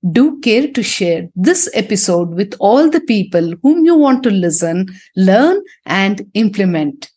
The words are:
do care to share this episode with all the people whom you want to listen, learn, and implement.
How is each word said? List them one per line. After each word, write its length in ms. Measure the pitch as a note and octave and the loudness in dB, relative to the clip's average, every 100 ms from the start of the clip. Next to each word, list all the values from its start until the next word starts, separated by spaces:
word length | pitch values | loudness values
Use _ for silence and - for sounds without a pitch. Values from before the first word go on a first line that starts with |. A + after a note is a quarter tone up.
| F#3 | -2
do 280 | E3 C#4+ D4 | 2 0 0
care 260 | B3 A3 C#4+ | 0 0 0
to 160 | C#4 | -4
share 440 | G#3+ - F3+ E3 F3 - | -6 -4 -2 -2 -6 -2
this 320 | F#3+ F4 - | 0 0 -2
episode 640 | G#3+ G#3 G3+ - F3 F3 E3+ | -4 -4 -2 0 0 -2 -4
with 180 | G#3 - | -6 -2
all 280 | G3 B3 D#4 | 2 4 2
the 140 | D#4+ | 0
people 540 | E4+ A3 F#3 F3 E3+ E3+ | -2 -2 0 -2 -2 -2
whom 200 | C4+ E4 | 0 2
you 120 | D#4+ E4 | 4 4
want 260 | C#4+ B3+ | 4 2
to 60 | B3+ | 0
listen, 640 | G3 F3 E3 E3+ E3+ F#3+ - _ - | 0 0 -2 -2 -2 -4 -8 _ 0
learn, 480 | F#3+ G3 D4 G4 G4+ _ - | 2 4 2 0 -4 _ -6
and 340 | F#3+ G3 G3+ G#3 G3+ | -2 -2 -4 -6 -2
implement. 760 | A3 G3+ F#3+ E3+ D3 C#3 - | -2 0 -2 0 -4 -6 -20